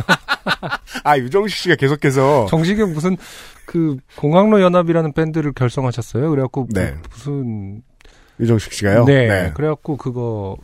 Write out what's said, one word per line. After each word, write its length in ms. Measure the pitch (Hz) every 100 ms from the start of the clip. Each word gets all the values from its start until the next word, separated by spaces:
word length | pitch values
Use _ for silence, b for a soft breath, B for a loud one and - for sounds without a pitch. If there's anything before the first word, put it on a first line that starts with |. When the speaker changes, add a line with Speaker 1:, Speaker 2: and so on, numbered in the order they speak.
| - 285 - 285
Speaker 1:
<laughs> 640 | - - - 285 - 254
Speaker 2:
아, 140 | 147 143
유정식 380 | 123 190 208 -
씨가 180 | 180 160
계속해서. 680 | 139 147 147 135 135 147 101
Speaker 1:
정식이 320 | 156 165 208
형 140 | 202
무슨 220 | 151 180 185 B B B B -
그 300 | 170 160 135 _ -
공항로 440 | 147 175 214 208
연합이라는 500 | 180 180 170 165 156
밴드를 400 | 147 160 160 147
결성하셨어요? 760 | 135 127 143 131 117 - 113 156
그래갖고 360 | 139 127 139 120
Speaker 2:
네. 220 | 98 87
Speaker 1:
무-, 60 | 76 -
무슨 720 | - 143 143 120 107 98 104 - _ b b b -
Speaker 2:
유정식 320 | 117 113 -
씨가요? 320 | - 101 107
Speaker 1:
네. 240 | 127 139 113
Speaker 2:
네. 240 | 98 85
Speaker 1:
그래갖고 420 | 76 151 147 - 139
그거 580 | 131 123 120 107 98 98